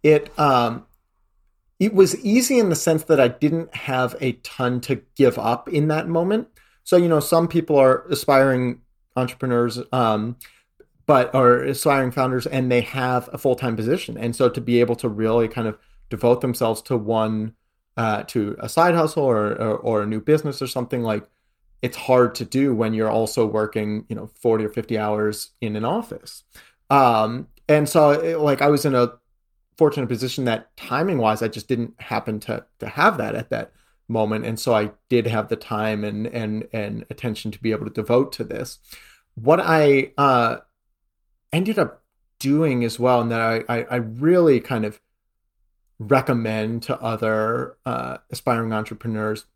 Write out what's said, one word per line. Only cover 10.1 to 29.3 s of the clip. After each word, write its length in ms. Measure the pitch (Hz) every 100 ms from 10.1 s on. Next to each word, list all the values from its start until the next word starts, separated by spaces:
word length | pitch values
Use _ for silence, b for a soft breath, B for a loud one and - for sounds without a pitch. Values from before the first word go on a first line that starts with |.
| 107 110 123 B B B _ _ _ -
but 280 | 139 123 135
are 280 | 127 123
aspiring 480 | 135 135 156 139 127
founders, 360 | 131 131 127 -
and 240 | 135 127
they 100 | 123
have 480 | 117 135 127 127 -
a 40 | -
full-time 380 | 135 123 127 113
position. 420 | 110 180 - 110
And 180 | 117 117
so 140 | 123
to 120 | 127
be 180 | 120 120
able 160 | 120 120
to 120 | 123
really 380 | 104 110 117 113
kind 200 | 120 110
of 100 | 107 _ - -
devote 320 | 110 120 123
themselves 400 | 131 117 117 107
to 140 | - 123
one, 560 | 104 113 110 110 110 _ _ _ _ -
uh, 260 | 113 107
to 320 | - 120 104 -
a 100 | -
side 260 | - 175 170
hustle 280 | 156 156
or, 280 | 139 110 104
or, 240 | 110 113 107
or 240 | 113 110
a 60 | 104
new 140 | 110
business 400 | - 151 151 131
or 60 | 127
something, 360 | 131 123 127
like, 240 | 113 107 - _ _ _ _ _
it's 120 | 123 -
hard 380 | - 127 123
to 100 | -
do 300 | 117 135 139
when 220 | 113 110 110
you're 120 | 110
also 380 | 110 110 - 110
working, 580 | 107 107 110 107 107 -
you 60 | 104
know, 160 | 107 _
forty 240 | 120 110 107
or 40 |
fifty 280 | 117 110 113
hours 540 | 107 107 107 104 - _
in 140 | 113 107
an 100 | 117
office. 580 | 202 220 - - - _ b b b _
Um, 600 | 139 127 113 110 120 - _ -
and 180 | 151 147
so, 220 | 165 151
it, 300 | 147 165 165
like, 240 | 147 135
I 60 | 147
was 140 | 147
in 120 | 147 127
a 180 | 120 - _